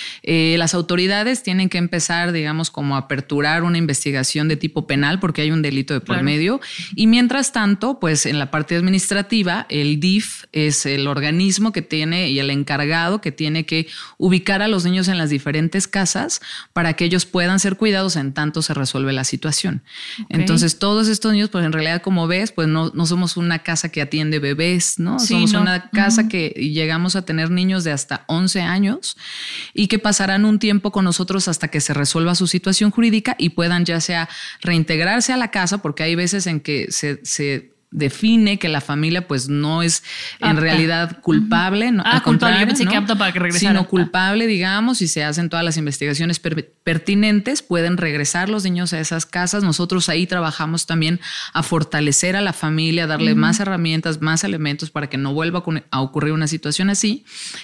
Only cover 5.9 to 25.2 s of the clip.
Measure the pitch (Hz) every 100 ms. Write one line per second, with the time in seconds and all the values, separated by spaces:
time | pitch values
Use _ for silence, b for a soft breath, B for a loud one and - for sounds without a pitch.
5.9 | 135 - 123 139 151 175 277 B B B
6.9 | 196 220 240 240 269 269 233 202 196 233
7.9 | 262 165 147 - 147 135 156 151 170 185
8.9 | 190 - 202 196 226 180 170 - 147 147
9.9 | 147 180 202 - - - 151 151 143 139
10.9 | 139 139 143 151 165 190 190 220 190 165
11.9 | 156 156 175 170 139 139 139 139 143 147
12.9 | 165 170 208 156 139 156 160 156 160 160
13.9 | B B B 185 185 185 196 214 196 175
14.9 | 185 180 180 156 143 143 156 165 196 -
15.9 | 196 185 - 302 - B B B 180 165
16.9 | 156 175 180 - 180 175 190 196 190 220
17.9 | 196 190 160 139 139 151 160 156 143 131
18.9 | 135 135 135 131 135 156 - 180 - -
19.9 | B B B 214 170 185 160 165 - 202
20.9 | 208 220 214 220 208 208 185 160 160 156
21.9 | 170 190 180 165 185 220 - 156 160 160
22.9 | 151 165 175 175 175 170 165 - 165 165
23.9 | 156 143 156 151 151 139 143 170 180 -
24.9 | - 170 254